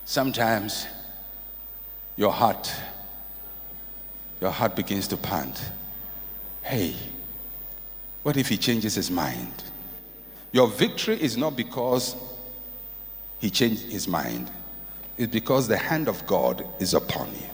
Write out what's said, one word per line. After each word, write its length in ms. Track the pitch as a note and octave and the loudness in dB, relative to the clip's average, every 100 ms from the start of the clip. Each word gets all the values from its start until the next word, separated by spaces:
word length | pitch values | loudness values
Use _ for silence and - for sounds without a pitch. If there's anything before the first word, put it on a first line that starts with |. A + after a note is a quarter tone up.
sometimes 800 | - C#3+ C3+ B2 A2+ A2 G#2+ - - - - - - - - - - - - - - - | 0 2 2 4 6 6 2 -4 -6 -10 -12 -14 -14 -14 -14 -14 -14 -14 -14 -12 -12 2
your 160 | G2+ | 2
heart, 400 | - A#2 F#2+ - - - - - - - - - - - - - - - - - - | 6 6 4 -4 -6 -10 -14 -16 -16 -16 -16 -16 -16 -18 -18 -16 -16 -16 -16 -14 -2
your 100 | F#2 | -2
heart 240 | - A2+ - | 2 2 2
begins 300 | F#2 G2+ F#2 | 0 0 0
to 80 | F#2+ | -2
pant. 540 | - F2+ C2 C2 - - - - - - - - - - | 0 0 -2 -6 -8 -10 -14 -14 -16 -14 -12 -10 -10 -10
"Hey, 340 | - A#2 E2+ - - - - - - - - - - - - - | -2 2 2 -2 -6 -6 -6 -6 -6 -6 -8 -8 -8 -10 -14 -2
what 140 | D3 C#3 | 2 4
if 120 | B2 | 4
he 80 | G2+ | 4
changes 380 | - A2+ G#2+ | 4 4 4
his 160 | G2+ F2+ | 2 2
mind?" 540 | F2+ C#2+ A#1+ A#1+ - - - - - - - - - - | 2 2 -2 -6 -8 -10 -12 -14 -16 -16 -18 -18 -18 2
Your 140 | B2+ A#2+ | 8 8
victory 540 | G2+ A#3 - - A3 | 8 2 4 2 4
is 160 | C#3+ A#2 | 2 4
not 180 | D3+ C3 | 2 2
because 600 | A2+ C3 B2 B2 - - - - - - - - - - - - - - | -2 0 4 4 2 -6 -10 -12 -12 -12 -12 -12 -12 -12 -12 -12 -14 -4
he 120 | G#2+ | 0
changed 340 | - A#2 A2 | 6 4 4
his 240 | - G2+ F#2+ | -2 -4 0
mind. 420 | E2 B1 A#1 A#1+ - - - - - - - | 2 0 -2 -6 -12 -14 -16 -16 -16 -14 -2
It's 140 | A#2 | 0
because 380 | A#2 - C3+ A#2+ | 2 4 4 6
the 100 | G2+ | 2
hand 300 | - D#3+ C#3+ | 4 2 2
of 180 | G2 - | 0 2
God 400 | F#2+ B1+ - - - | 4 4 2 -6 -2
is 140 | F#2 | 4
upon 340 | D#2 - D2+ - | 4 4 -4 -4
you. 120 | - - | -8 -12